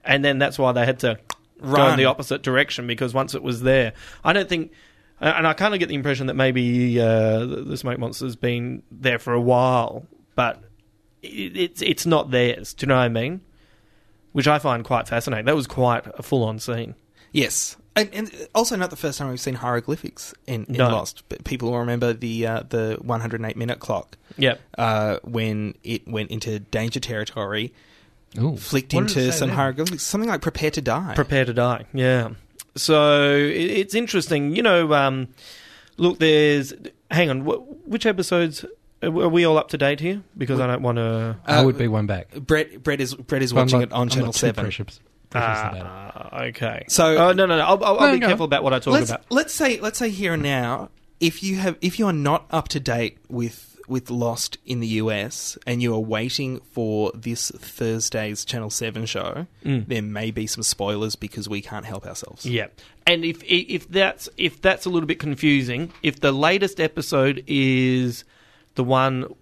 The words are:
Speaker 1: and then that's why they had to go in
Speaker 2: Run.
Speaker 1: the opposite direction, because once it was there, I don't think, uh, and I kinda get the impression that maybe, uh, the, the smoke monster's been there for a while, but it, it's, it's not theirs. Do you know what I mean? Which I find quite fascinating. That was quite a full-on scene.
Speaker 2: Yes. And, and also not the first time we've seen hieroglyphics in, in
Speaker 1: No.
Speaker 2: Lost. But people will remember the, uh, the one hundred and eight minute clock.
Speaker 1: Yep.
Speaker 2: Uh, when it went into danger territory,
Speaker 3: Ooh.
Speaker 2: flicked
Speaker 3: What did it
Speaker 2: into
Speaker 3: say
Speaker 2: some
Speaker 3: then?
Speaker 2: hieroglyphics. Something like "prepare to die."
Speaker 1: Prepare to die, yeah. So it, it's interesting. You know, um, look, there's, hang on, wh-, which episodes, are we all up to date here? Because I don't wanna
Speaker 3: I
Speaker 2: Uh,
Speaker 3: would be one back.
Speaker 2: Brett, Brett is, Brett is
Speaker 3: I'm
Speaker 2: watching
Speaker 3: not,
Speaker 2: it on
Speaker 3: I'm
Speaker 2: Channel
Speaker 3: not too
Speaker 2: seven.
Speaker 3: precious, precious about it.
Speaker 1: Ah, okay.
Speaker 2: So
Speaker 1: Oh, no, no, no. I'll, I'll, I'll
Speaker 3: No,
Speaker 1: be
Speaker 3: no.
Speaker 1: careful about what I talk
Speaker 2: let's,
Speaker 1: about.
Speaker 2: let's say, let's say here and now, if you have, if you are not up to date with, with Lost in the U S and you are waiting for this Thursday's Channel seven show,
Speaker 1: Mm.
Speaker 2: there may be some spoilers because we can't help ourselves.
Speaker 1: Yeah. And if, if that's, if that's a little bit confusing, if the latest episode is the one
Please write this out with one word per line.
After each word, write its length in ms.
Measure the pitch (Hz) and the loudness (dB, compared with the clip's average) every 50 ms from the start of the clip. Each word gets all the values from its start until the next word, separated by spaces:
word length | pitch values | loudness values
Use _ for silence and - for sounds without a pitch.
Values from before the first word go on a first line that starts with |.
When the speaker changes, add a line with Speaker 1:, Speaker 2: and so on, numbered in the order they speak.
Speaker 1:
and 220 | _ 127 131 139 139 | _ 2 2 2 4
then 140 | 143 139 131 | 2 2 2
that's 200 | 139 139 131 - | 0 0 2 2
why 140 | 135 127 | 2 2
they 140 | 120 123 117 | 4 2 2
had 140 | 127 131 123 | 2 0 0
to 180 | - 120 110 - _ _ - _ _ _ _ - | 0 -2 -2 -2 _ _ -14 _ _ _ _ -12
go 60 | - | -4
in 40 | 131 | 2
Speaker 2:
Run. 260 | 139 147 139 131 127 135 | 4 6 6 6 6 4
Speaker 1:
the 80 | 135 | 2
opposite 360 | 127 135 135 135 - 135 143 | 2 2 0 -4 -6 -6 -4
direction, 440 | - 135 127 131 143 - - - 123 | -2 0 2 2 2 0 -2 -8 -4
because 260 | 120 117 117 135 123 | -6 -4 -4 -4 -2
once 220 | 113 131 135 127 143 | 0 -2 -2 -2 -6
it 80 | 143 | -6
was 180 | 139 131 123 113 | -4 -4 -6 0
there, 300 | 123 131 131 135 123 110 - - - - - - - | 2 4 4 4 2 0 -4 -10 -20 -20 -20 -2 0
I 80 | 160 | 0
don't 160 | 175 202 190 165 | 2 2 0 0
think, 240 | 180 165 160 - - - - _ _ _ _ _ _ _ | -2 -4 -4 -8 -12 -20 -20 _ _ _ _ _ _ _
uh, 120 | - 151 156 | 0 0 2
and 100 | 165 160 | 2 2
I 80 | 160 151 | 0 0
kinda 240 | - 190 214 208 190 | 2 0 0 0 0
get 100 | 170 - | -2 -2
the 60 | 151 | -2
impression 320 | 139 131 143 135 127 135 | -4 -2 -2 -2 -2 -4
that 80 | 131 - | -4 0
maybe, 680 | 135 135 131 127 127 123 120 120 123 123 123 117 120 | 2 2 2 2 2 2 2 2 2 2 2 2 4
uh, 400 | 117 113 113 110 110 110 110 110 | 4 4 4 4 4 2 2 0
the, 240 | 120 123 - - - | -2 -4 -6 -8 -8
the 100 | 139 147 | -8 -8
smoke 220 | 127 - 127 123 131 | -6 -6 -6 -6 -4
monster's 380 | 120 117 - - 131 131 113 | -6 -8 -8 -8 -8 -8 -6
been 460 | - - 123 120 120 120 123 123 110 _ _ | -4 -2 -2 -2 -2 -4 -6 -8 -10 _ _
there 280 | 113 - 131 127 120 113 | -16 -2 0 0 0 0
for 140 | - - | -2 0
a 80 | 120 120 | 0 2
while, 680 | 120 123 123 123 127 127 127 123 117 - - - - - _ _ _ _ _ | 4 4 4 4 4 4 2 2 0 -2 -6 -10 -14 -16 _ _ _ _ _
but 280 | - 123 117 - - - - - _ _ _ _ _ _ _ _ _ | 0 0 0 -2 -6 -16 -20 -20 _ _ _ _ _ _ _ _ _
it, 340 | - - 214 214 190 180 180 | -18 -14 -10 -10 -10 -8 -2
it's, 260 | 190 175 175 - - | -2 -2 -2 -2 -2
it's 220 | - - 156 - - | -2 0 0 0 2
not 240 | 170 165 151 135 131 | 2 2 2 2 2
theirs. 440 | 127 123 123 120 117 - 101 - - | 2 2 2 2 0 -4 -10 -14 -10
Do 100 | - 135 | -6 0
you 40 | 135 | 2
know 80 | 135 | 4
what 60 | 127 123 | 4 4
I 40 | 120 | 2
mean? 320 | 113 113 117 139 175 190 - _ _ _ _ _ _ _ _ _ _ _ _ _ _ _ _ _ | 0 -2 -4 -4 -6 -10 -14 _ _ _ _ _ _ _ _ _ _ _ _ _ _ _ _ _
Which 140 | - 147 127 | -2 2 4
I 120 | 147 151 147 | 4 4 4
find 260 | - 143 123 117 113 | 2 0 0 0 0
quite 240 | - 131 113 - - | -2 -2 -2 0 0
fascinating. 380 | 117 117 - 143 123 110 110 | -2 -2 -2 -2 -4 0 2
That 100 | 131 151 | 2 2
was 100 | 156 127 | 2 0
quite 380 | - - 131 127 123 117 113 - 110 - - | -4 -2 0 2 2 2 0 -2 -8 -14 -14
a 40 | |
full-on 360 | 117 - 143 131 113 110 110 110 | -4 -2 0 0 2 0 -2 -6
scene. 360 | - - 117 117 117 - - _ _ _ _ _ - _ | -6 -6 -6 -6 -6 -10 -12 _ _ _ _ _ -20 _
Speaker 2:
Yes. 440 | - 151 127 107 - - - - - _ _ _ _ | 0 0 0 2 0 -4 -4 -6 -10 _ _ _ _
And, 140 | 214 214 202 - | 0 0 0 -4
and 160 | 208 214 - - - - - - | -10 -10 -10 -10 -14 -16 -2 0
also 220 | 214 240 - 247 | 0 2 2 0
not 140 | 196 180 175 | -2 -2 -4
the 60 | 156 | -4
first 220 | - - 151 135 - | -6 -6 -6 -4 -4
time 100 | 143 135 | -6 -6
we've 120 | 127 127 | -6 -6
seen 140 | - 139 127 | -6 -6 -6
hieroglyphics 800 | 123 - 123 120 120 117 - 151 - - - _ - - - - _ _ | -4 -2 -2 -2 -2 -2 -4 -6 -6 -6 -14 _ -14 -18 -18 -18 _ _
in, 180 | - 127 113 104 | -8 -6 -6 -6
in 80 | - 127 | -4 2
Speaker 1:
No. 140 | 123 127 120 | 2 4 4
Speaker 2:
Lost. 340 | 113 104 - - - - _ _ | 2 0 -4 -6 -12 -14 _ _
But 140 | - - | -14 -10
people 300 | - - 135 123 123 117 | -6 -8 -6 -4 -2 -2
will 80 | 123 120 | -2 -2
remember 320 | 120 120 120 120 120 120 | -2 -2 -2 0 0 0
the, 340 | 117 113 123 117 113 113 113 | 0 -2 -4 -6 -2 -2 -2
uh, 160 | 113 113 110 - - | -2 -2 -4 -4 -4
the 300 | 120 117 113 110 110 - | -2 -2 -2 -2 -4 -6
one 180 | - 120 120 113 | -4 -4 -4 -2
hundred 200 | 113 117 117 113 | -2 -4 -4 -4
and 100 | 113 110 | -6 -6
eight 60 | - | -6
minute 240 | - 117 117 120 - | -4 -4 -4 -6 -6
clock. 360 | - - 110 90 - _ - _ _ _ - | -4 -4 -4 -4 -4 _ -20 _ _ _ -4
Speaker 1:
Yep. 240 | - 135 131 117 - - _ - | 0 0 0 0 -2 -10 _ -4
Speaker 2:
Uh, 400 | - 117 113 110 107 107 107 98 - - | -2 0 2 2 2 0 0 -2 -4 -6
when 500 | - 117 113 113 110 107 107 107 104 - _ | -6 -4 -2 -2 -2 -2 -2 -4 -6 -8 _
it 240 | _ - 113 107 - | _ -8 -8 -8 -6
went 240 | - 113 107 107 101 | -6 -6 -6 -6 -6
into 300 | 110 110 - 117 107 104 | -8 -8 -6 -6 -6 -8
danger 400 | 101 _ - 110 110 117 - 135 | -6 _ -4 -2 -2 -2 -4 -6
territory, 720 | - - 117 107 107 - - 113 104 98 104 107 113 123 _ _ _ _ _ _ _ _ _ _ _ _ - 110 | -6 -4 -6 -6 -6 -6 -6 -6 -6 -4 -4 -4 -6 -6 _ _ _ _ _ _ _ _ _ _ _ _ -4 -2
Speaker 3:
Ooh. 180 | 117 160 143 | -2 -2 -2
Speaker 2:
flicked 380 | 98 - - 147 135 131 - 147 | -4 -6 -2 -2 -2 -2 0 0
Speaker 3:
What 140 | 170 151 - | 0 2 2
did 80 | 196 | 0
it 20 | 143 | 0
Speaker 2:
into 120 | 127 127 | 0 0
Speaker 3:
say 60 | 127 - | 0 0
Speaker 2:
some 100 | - 131 | -2 0
Speaker 3:
then? 80 | - | 0
Speaker 2:
hieroglyphics. 480 | 135 135 135 127 139 160 180 180 143 - | 0 0 0 0 -2 -4 -4 -4 -6 -6
Something 260 | - - 202 220 233 | -4 -2 -2 -2 -2
like 120 | 196 - | -2 -2
"prepare 280 | - 165 - - 156 151 | -2 -4 -4 -2 -2 -2
to 100 | - 156 | -2 -2
die." 340 | 131 127 113 151 196 165 107 | -2 0 -2 -2 -2 -2 -2
Speaker 1:
Prepare 280 | - 143 139 147 135 131 | -2 0 2 2 2 2
to 60 | 123 | 2
die, 340 | 117 123 120 123 120 104 113 - | 2 2 2 2 0 -2 -6 -8
yeah. 380 | - 135 127 127 127 123 117 110 113 - - _ _ - - _ _ | -2 0 2 4 4 2 0 -2 -8 -14 -20 _ _ -20 -20 _ _
So 560 | - - - 156 151 147 147 147 143 143 143 143 | -4 2 4 6 6 8 6 6 6 6 4 4
it, 160 | 143 143 147 | 4 2 2
it's 420 | - - 170 185 208 196 202 196 196 | 0 0 0 0 0 0 -2 0 -2
interesting. 580 | 226 240 - - 185 156 - 165 143 143 143 165 | -2 -2 0 0 -2 0 0 0 0 0 0 0
You 80 | 208 | 2
know, 300 | 240 220 185 175 165 151 151 | 4 6 6 4 4 4 4
um, 340 | 143 139 135 135 135 127 - - _ - - - - - - - - - _ _ | 4 4 2 0 -2 -6 -8 -10 _ -20 -20 -20 -20 -20 -20 -20 -20 -20 _ _
look, 240 | - 170 175 - - | 2 2 2 4 4
there's, 520 | 156 156 151 151 151 147 147 143 135 139 - - - - _ _ _ _ | 4 6 6 6 6 6 4 2 0 -4 -10 -14 -16 -18 _ _ _ _
hang 200 | - 165 180 151 | 2 2 2 2
on, 100 | 131 131 | 2 -2
wh-, 480 | 135 156 - - 247 277 302 - - 302 | 0 -2 -2 -2 -4 -14 -20 -18 -8 -6
which 180 | 208 226 - | -6 0 0
episodes, 580 | 226 202 185 180 - 180 175 170 165 143 - - - - _ _ _ _ _ | 0 0 0 0 2 2 2 2 0 -2 -8 -14 -16 -18 _ _ _ _ _
are 80 | - - | -4 -2
we 340 | 160 175 175 170 165 175 170 | 0 2 2 4 4 4 6
all 140 | 160 156 156 | 6 4 4
up 120 | - - | 2 0
to 80 | - 143 | -2 0
date 200 | 143 139 147 143 | 0 0 0 0
here? 240 | 151 175 196 202 190 _ _ | -2 -4 -4 -6 -10 _ _
Because 240 | - 135 120 135 127 | -6 -2 0 0 0
I 80 | 127 123 | 2 0
don't 140 | 123 - | 0 0
wanna 580 | - 120 117 120 113 113 113 113 113 113 113 - - | 0 0 0 0 0 0 0 0 -2 -4 -6 -6 -2
Speaker 3:
I 120 | - 147 143 | 2 4 6
Speaker 2:
Uh, 60 | 131 | 6
Speaker 3:
would 140 | 135 123 135 | 6 4 2
be 100 | 120 113 | 0 0
one 180 | 110 107 107 | 2 0 0
back. 260 | 101 98 90 - _ - | -2 -2 -4 -6 _ -14
Speaker 2:
Brett, 460 | - 135 - 156 151 156 - 90 123 123 | -14 0 2 2 2 2 -4 -8 -6 -4
Brett 160 | 151 143 135 | -2 -2 -2
is, 140 | 135 123 135 | -2 -4 -6
Brett 260 | 127 123 - 151 131 | -12 -6 -4 -2 0
is 80 | 135 123 | 0 2
Speaker 3:
I'm 60 | 120 | 2
Speaker 2:
watching 240 | 135 127 127 127 123 | 2 4 6 4 4
Speaker 3:
not, 80 | 120 113 | 2 2
Speaker 2:
it 40 | |
on 100 | - 120 | 0 -2
Speaker 3:
I'm 60 | 123 120 | 0 0
Speaker 2:
Channel 180 | 123 131 131 | 0 0 0
Speaker 3:
not 80 | 120 113 | 0 -2
too 40 | - | 0
Speaker 2:
seven. 260 | - 117 104 - 120 | 0 0 0 0 -4
Speaker 3:
precious, 360 | 104 - - 104 - - - _ _ _ _ _ _ | -4 -4 -8 -10 -12 -12 -20 _ _ _ _ _ _
precious 280 | - 123 120 113 110 107 | -4 -2 0 0 0 0
about 160 | 107 110 - | -2 -4 -6
it. 60 | 92 90 | -8 -12
Speaker 1:
Ah, 560 | 90 92 95 98 - - - - - - 131 123 | -12 -14 -16 -16 -16 -16 -14 -16 -12 -10 -8 -8
okay. 400 | 123 113 - 139 131 113 - - - | -8 -6 -6 -6 -6 -6 -8 -6 0
Speaker 2:
So 280 | - - 165 160 156 | 2 4 4 6 6
Speaker 1:
Oh, 160 | 156 170 180 | 6 6 6
no, 140 | 185 185 190 | 6 4 4
no, 100 | 180 170 | 4 4
no. 80 | 156 147 | 2 6
I'll, 180 | 165 190 196 - | 4 4 4 4
I'll, 140 | 208 190 - | 4 6 8
I'll 80 | - 285 | 8 8
Speaker 3:
No, 40 | |
Speaker 1:
be 80 | 269 - | 6 6
Speaker 3:
no. 60 | 233 202 | 4 4
Speaker 1:
careful 160 | 180 220 165 | 4 2 2
about 180 | 147 139 143 | 2 2 2
what 100 | - 139 131 | 4 2 2
I 40 | 127 | 2
talk 140 | - 139 180 | 4 4 4
Speaker 2:
let's, 160 | 302 123 110 | 4 4 2
Speaker 1:
about. 140 | 117 - - _ | -4 -6 -6 _
Speaker 2:
let's 220 | 240 277 330 - - | 0 0 0 0 -2
say, 260 | - 311 262 233 - | 0 0 0 0 0
let's 180 | 202 214 220 - | -4 -6 -4 -2
say 120 | 247 226 | -4 -4
here 240 | 202 185 202 180 165 | -2 -2 -2 -2 -2
and 80 | 160 | 0
now, 480 | 143 143 139 127 123 120 127 - - - - _ _ - _ _ | 0 0 0 0 0 -2 -4 -6 -8 -14 -18 _ _ -20 _ _
if 220 | 170 165 165 - | 0 0 0 -2
you 140 | 190 190 190 | -4 -2 -2
have, 200 | 190 190 185 160 - | 0 0 -2 -2 0
if 180 | - 180 - - | -2 -2 0 2
you 80 | 220 | 0
are 60 | 196 | 2
not 340 | 170 151 143 143 156 - - - | 2 2 2 2 0 0 -2 -2
up 180 | - 160 143 - | -4 -4 -2 -2
to 120 | - 147 | -6 -4
date 380 | 127 131 117 117 117 104 - _ _ _ | -2 -2 -2 0 -2 -4 -6 _ _ _
with, 360 | 131 120 117 117 - - - - - - - - | -6 -4 -4 -4 -6 -12 -20 -20 -20 -20 -10 -6
with 220 | 131 127 123 - | -6 -6 -4 -4
Lost 480 | 123 123 120 117 117 117 - - - - _ | -4 -2 -2 -2 -2 -2 -6 -8 -8 -14 _
in 140 | - 127 120 | -6 -4 -4
the 60 | 113 | -2
U 240 | 113 110 110 107 110 | -2 0 0 0 0
S 460 | 107 101 101 123 - - - - - - - | 0 -2 -4 -6 -8 -8 -8 -10 -10 -8 -6
and 140 | 127 120 120 | -4 -2 0
you 120 | 120 120 113 | 0 0 0
are 40 | 110 | 0
waiting 600 | 110 110 110 107 117 127 - - 139 131 131 - - - | 0 -2 -2 -2 -2 -2 -4 -4 -4 -4 -6 -10 -12 -10
for 380 | _ 123 117 110 107 107 107 95 - | _ -4 -2 0 0 0 0 -2 -2
this 360 | 113 113 120 117 113 - - | -6 -8 -6 -6 -4 -6 -6
Thursday's 920 | - - - - - - 123 113 113 113 110 - - 113 107 107 104 - - | -8 -12 -18 -18 -8 -4 -2 -2 -2 -2 -2 -4 -4 -4 -4 -4 -6 -8 -8
Channel 240 | - - 120 110 104 | -6 -6 -6 -6 -6
seven 360 | - - 120 113 107 110 113 | -6 -6 -6 -6 -6 -6 -6
show, 400 | 110 - 95 90 85 - 143 175 - _ _ - | -4 -4 -4 -4 -6 -6 -8 -10 -12 _ _ -4
Speaker 1:
Mm. 220 | - 139 123 104 - | -2 -2 -2 -2 -2
Speaker 2:
there 140 | 127 110 | -4 -4
may 280 | 104 104 107 101 110 113 | -4 -4 -6 -4 -4 -4
be 160 | 110 113 110 | -4 -4 -6
some 160 | 110 - 117 | -6 -6 -4
spoilers 540 | 107 - - - 98 101 104 104 110 110 - | -4 -4 -2 -2 -2 -2 -2 -2 -2 -4 -6
because 320 | _ 110 104 - 107 101 101 | _ -10 -10 -10 -10 -8 -6
we 140 | 104 101 | -8 -8
can't 240 | 101 - 107 107 107 | -8 -10 -12 -12 -10
help 180 | 110 98 98 - | -10 -12 -12 -12
ourselves. 380 | - - - - - - - - | -12 -14 -14 -14 -16 -18 -12 -6
Speaker 1:
Yeah. 220 | 127 120 113 104 - _ - - - _ - _ | -4 -4 -4 -4 -6 _ -20 -20 -20 _ -2 _
And 180 | 170 175 165 170 | 0 0 0 -2
if, 180 | 165 160 - - | -6 -6 -8 -2
if 440 | - 180 180 - - - 160 - - | 0 0 0 0 -2 -8 -8 -8 -4
that's, 400 | 170 196 190 190 - - - - _ | -2 0 0 0 -2 -8 -14 -16 _
if 240 | - 185 160 - - | -4 -4 -4 -4 0
that's 240 | - 190 185 - - | 0 0 0 2 -4
a 60 | 185 | -2
little 160 | 180 170 160 | -2 -2 0
bit 120 | 151 160 - | 0 -4 -4
confusing, 720 | 147 151 139 - - 151 143 139 131 120 120 131 165 170 - - | -4 -6 -4 2 2 4 4 4 2 -2 -4 -6 -6 -8 -10 -2
if 180 | - 156 - - | -2 -2 -2 2
the 120 | - 143 | 0 2
latest 480 | 135 135 151 165 185 196 196 190 196 - | 2 4 2 2 2 2 0 -2 0 -2
episode 640 | 160 156 - - - - 151 139 131 139 139 131 - | -2 -2 -2 -6 -6 0 2 2 4 2 2 -2 -4
is 800 | - 143 139 135 131 131 127 127 127 127 127 127 123 117 - - _ _ _ _ _ _ _ _ _ _ | -2 0 2 2 4 4 4 4 2 2 2 0 -2 -4 -6 -14 _ _ _ _ _ _ _ _ _ _
the 100 | - 127 | -2 0
one 400 | 123 131 131 131 135 131 127 127 - - _ | 2 4 4 4 2 0 -2 -6 -8 -12 _